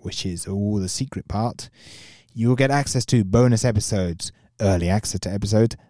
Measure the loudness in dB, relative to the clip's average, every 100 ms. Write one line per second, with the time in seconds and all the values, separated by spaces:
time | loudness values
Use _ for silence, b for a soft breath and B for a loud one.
0 | -10 -8 -6 -8 -6 -2 -2 -2 -2 -4
1 | -6 -8 -6 -4 -4 -6 -16 B B B
2 | B B B 0 2 4 2 2 0 -2
3 | 2 2 4 4 4 4 2 0 0 0
4 | -2 -4 -10 b b -2 2 2 2 0
5 | -2 -6 -6 -4 0 2 2 -2